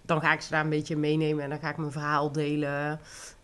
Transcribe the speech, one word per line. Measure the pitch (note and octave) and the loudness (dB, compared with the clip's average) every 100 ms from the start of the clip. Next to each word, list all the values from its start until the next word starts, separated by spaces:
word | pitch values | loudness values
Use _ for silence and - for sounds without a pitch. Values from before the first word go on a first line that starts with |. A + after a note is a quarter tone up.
dan | - D#3+ | 0 2
ga | D#3 | 4
ik | D#3 | 2
ze | - | 0
daar | D#3 | 0
een | D#3 | 2
beetje | D3+ D3+ D#3 | 0 0 0
meenemen | D3+ D#3 D#3 D3+ | 2 2 2 0
en | C#3+ | -2
dan | D3 | -4
ga | D#3 | -4
ik | D#3 | -4
mijn | D3 | -4
verhaal | C#3 D3 D3+ D3 | -4 0 2 2
delen." | C#3+ D3 D3 C#3+ C#3+ D3 D#3 - - - - | 0 0 0 0 -2 -2 -4 -8 -16 -18 -18